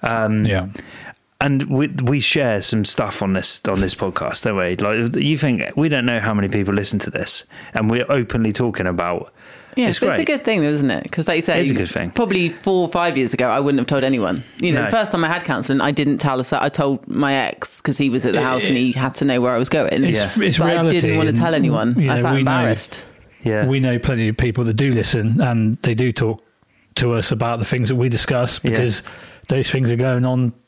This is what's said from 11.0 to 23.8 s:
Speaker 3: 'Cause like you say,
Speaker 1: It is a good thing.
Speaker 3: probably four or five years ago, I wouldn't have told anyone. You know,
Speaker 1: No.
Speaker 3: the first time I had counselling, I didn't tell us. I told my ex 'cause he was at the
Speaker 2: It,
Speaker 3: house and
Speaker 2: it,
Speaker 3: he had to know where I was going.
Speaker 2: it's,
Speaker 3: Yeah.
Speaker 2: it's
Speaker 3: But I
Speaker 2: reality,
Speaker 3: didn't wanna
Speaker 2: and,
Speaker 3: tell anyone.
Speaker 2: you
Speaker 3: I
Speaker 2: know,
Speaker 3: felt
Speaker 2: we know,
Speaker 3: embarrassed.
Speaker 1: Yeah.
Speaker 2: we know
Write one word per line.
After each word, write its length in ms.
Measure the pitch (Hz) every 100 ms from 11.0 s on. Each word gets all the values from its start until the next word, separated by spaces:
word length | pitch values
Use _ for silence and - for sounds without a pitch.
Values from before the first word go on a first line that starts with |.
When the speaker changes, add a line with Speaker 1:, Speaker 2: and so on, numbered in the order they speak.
| -
Speaker 3:
'Cause 160 | - 160
like 100 | 165
you 40 |
say, 160 | 165 160
Speaker 1:
It 40 |
is 100 | 139
a 20 |
good 160 | 117 90
thing. 220 | - 85
Speaker 3:
probably 380 | 151 226 185 170
four 340 | 165 - 185
or 60 | 170
five 280 | 175 170 135
years 160 | 123
ago, 140 | 127 123
I 100 | 117
wouldn't 200 | 143 139
have 80 | 123
told 160 | 143
anyone. 400 | 131 135 95 90 - -
You 120 | 180
know, 80 | 131
Speaker 1:
No. 40 | 113
Speaker 3:
the 60 |
first 200 | 226 214
time 100 | 175
I 60 | 160
had 140 | 175
counselling, 380 | - 123 - 135
I 80 | 143
didn't 280 | 143 147 143
tell 200 | 147 131
us. 140 | 127
I 160 | 147 143
told 380 | - 143 135 -
my 260 | - 143
ex 480 | 139 110 - - -
'cause 160 | - 131
he 120 | 139
was 140 | 123 123
at 80 |
the 60 | 98
Speaker 2:
It, 40 |
Speaker 3:
house 220 | 127 127 98
and 120 | 120
Speaker 2:
it, 40 |
Speaker 3:
he 100 | 127
had 240 | 120 131 -
to 100 | 143
know 160 | 127
where 120 | 123
I 40 | 120
was 120 | 127
going. 340 | 156 131 -
Speaker 2:
it's, 160 | - 107
Speaker 3:
Yeah. 100 | 101 220
Speaker 2:
it's 160 | 202 151
Speaker 3:
But 60 | 170
I 40 |
Speaker 2:
reality, 260 | 170 165 170
Speaker 3:
didn't 160 | 170 160
wanna 120 | 107
Speaker 2:
and, 80 | 113
Speaker 3:
tell 160 | 170 160
anyone. 400 | - 110 110 123
Speaker 2:
you 140 | 139
Speaker 3:
I 60 | 123
Speaker 2:
know, 40 |
Speaker 3:
felt 120 | 127 135
Speaker 2:
we 80 |
know, 80 | 131
Speaker 3:
embarrassed. 500 | 131 120 110 - - - - - -
Speaker 1:
Yeah. 220 | 117 107 127
Speaker 2:
we 140 |
know 180 | 135